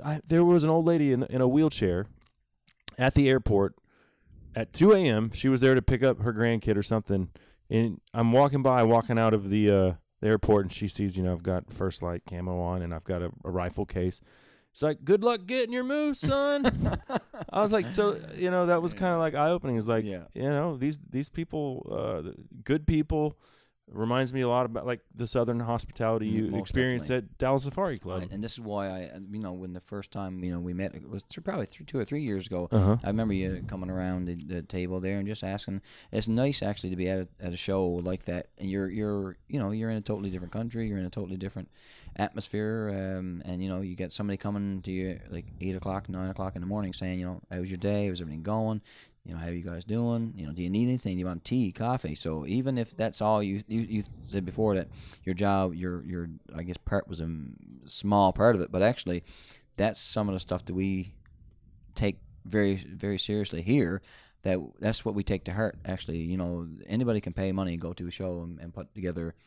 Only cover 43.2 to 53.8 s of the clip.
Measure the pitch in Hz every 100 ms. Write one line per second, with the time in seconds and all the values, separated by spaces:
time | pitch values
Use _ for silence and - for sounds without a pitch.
43.2 | 92 87 - 90 95 92 95 90 90 -
44.2 | 104 98 101 101 101 95 92 92 92 85
45.2 | - 85 - - 90 92 98 95 95 92
46.2 | 92 95 95 87 90 104 98 - 92 92
47.2 | 90 90 - 92 92 92 101 104 101 87
48.2 | 85 78 82 110 110 110 - - - _
49.2 | - 82 85 87 87 85 98 113 117 117
50.2 | 113 98 76 82 87 101 120 127 101 92
51.2 | 90 87 - 123 104 - 113 127 78 76
52.2 | - 78 71 113 131 127 113 - 110 -
53.2 | 107 107 104 98 - 110